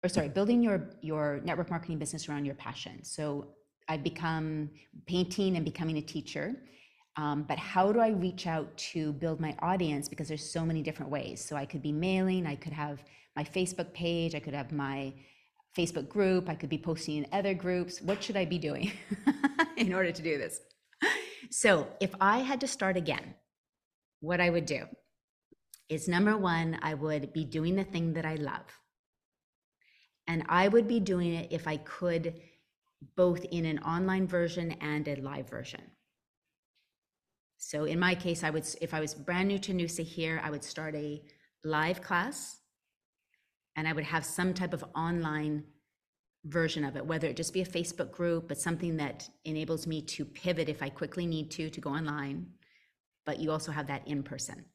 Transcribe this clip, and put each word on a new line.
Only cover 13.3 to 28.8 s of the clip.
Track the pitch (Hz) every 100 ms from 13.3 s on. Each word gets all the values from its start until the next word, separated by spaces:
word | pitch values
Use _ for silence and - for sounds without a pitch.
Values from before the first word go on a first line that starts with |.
| -
my |
Facebook | 147 190 185 185 170
page, | - 170 170 165
I | 156
could | 151 143
have | 131
my | 147 139 139 135 135 - - _ _ _ -
Facebook | 170 170 139
group, | 202 190 185 180
I | 160
could | 147
be | 151
posting | 170 160 - 151
in | 143
other | 196 196
groups. | 185 180 180 175 -
What | 165 202
should | - 202
I | 175
be | 175
doing | 156 139 185 - - 202 - -
<laughs> | 285 - 320 -
in | 214
order | 185 185
to | 165
do | 165 147
this? | 101 - - _ _ _ 403 - - - 240
So | - 226 180 139 -
if | 190 -
I | 196 226
had | 262 269
to | 269
start | - 190 185
again, | 160 139 - - _ _ _ _ _ _ _ _
what | 151 175
I | 180
would | 170 156
do | 139 - - _ _ _ _ _ - _ - _
is, | 156 156
number | 175 208 214
one, | 190 165 165 160
I | 156 151
would | 156 151 139
be | 160 151
doing | 160 160 190
the |
thing | 190 175 165
that | 165 156
I | 156
love. | 143 - - -